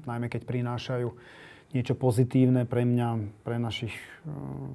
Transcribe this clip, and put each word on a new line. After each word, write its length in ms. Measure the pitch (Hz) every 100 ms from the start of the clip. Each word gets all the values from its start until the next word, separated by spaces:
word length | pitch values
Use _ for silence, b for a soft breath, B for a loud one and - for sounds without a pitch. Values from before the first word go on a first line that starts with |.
najmä 240 | - 117 120
keď 160 | 117
prinášajú 640 | - 127 120 120 - 127 120 - B B B B B
niečo 240 | 131 120 131
pozitívne 640 | 127 113 123 131 127 127
pre 220 | 120 120 123
mňa, 220 | 120 120 113 104 107
pre 160 | - 117
našich, 340 | 117 - 113
eh, 380 | - - - 156 147 139 139 135